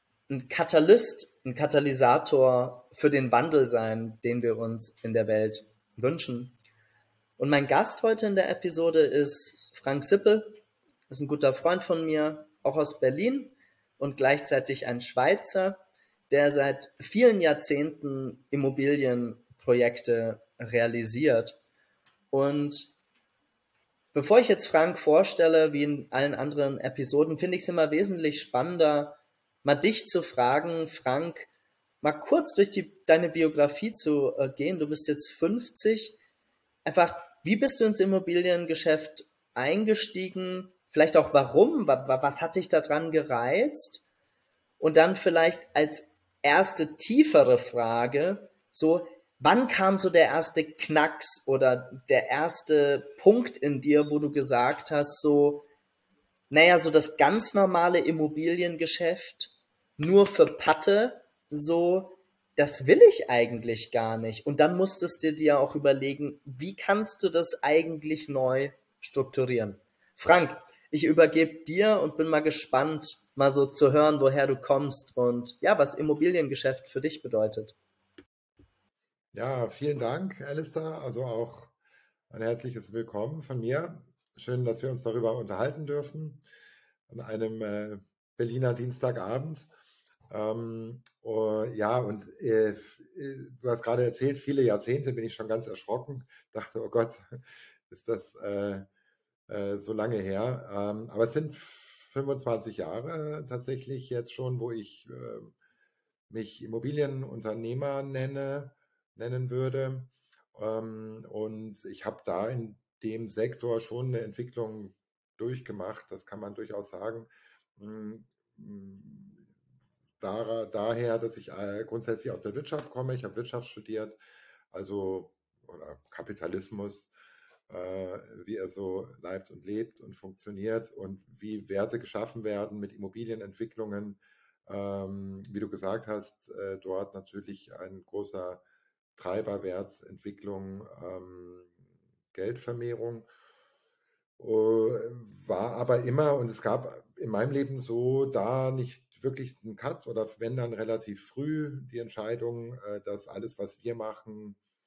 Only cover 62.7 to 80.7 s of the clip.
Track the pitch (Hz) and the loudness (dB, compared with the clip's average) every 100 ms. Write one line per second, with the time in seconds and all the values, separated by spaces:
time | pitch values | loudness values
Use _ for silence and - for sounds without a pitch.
62.7 | - 131 262 466 - - 123 117 120 113 | 0 4 10 10 10 2 2 2 0 -4
63.7 | 113 - 117 113 113 113 110 - 143 151 | -4 -2 -2 -2 -2 -4 -6 -2 4 4
64.7 | 180 190 - 170 - 160 156 156 143 135 | 4 0 -2 -4 -2 -2 2 4 4 2
65.7 | 151 147 135 135 139 147 - - 127 165 | 2 2 2 0 -4 -6 -8 -16 -12 -10
66.7 | 196 - 208 220 - 190 165 165 - 139 | -6 0 0 0 -2 0 0 0 -2 2
67.7 | 156 165 160 151 156 - 139 131 131 139 | 2 2 -4 -6 -6 -4 -2 0 0 -2
68.7 | - _ _ - - 131 - 123 120 107 | -6 _ _ -6 -4 -2 -2 -2 0 -2
69.7 | 98 _ _ _ - - 175 160 - - | -6 _ _ _ -6 4 6 6 -4 -16
70.7 | _ _ 151 156 156 156 160 160 - - | _ _ -2 2 6 6 6 0 -2 -6
71.7 | 170 214 208 156 151 160 156 156 151 - | 2 4 4 0 -2 0 2 0 -2 0
72.7 | 131 147 156 - - _ - 139 139 139 | 0 0 -2 -8 -12 _ 0 2 4 0
73.7 | - 143 147 151 147 135 139 139 131 - | 4 6 8 6 6 4 4 2 0 0
74.7 | 139 143 127 - - 123 120 120 - 170 | 0 0 -6 -8 0 0 0 -6 -2 2
75.7 | 208 139 - 151 147 165 180 143 135 135 | 4 2 2 -2 2 2 2 0 -2 -2
76.7 | 131 - 135 147 - 120 110 107 107 107 | -4 -6 -6 -6 -6 -4 -2 0 -2 -12
77.7 | _ _ _ _ - - _ _ _ _ | _ _ _ _ -20 -20 _ _ _ _
78.7 | _ _ _ _ _ _ 101 120 131 117 | _ _ _ _ _ _ -8 -6 -2 -4
79.7 | - 143 139 117 143 190 - 139 147 160 | -4 -4 -2 -2 -4 -6 -8 -8 -8 -6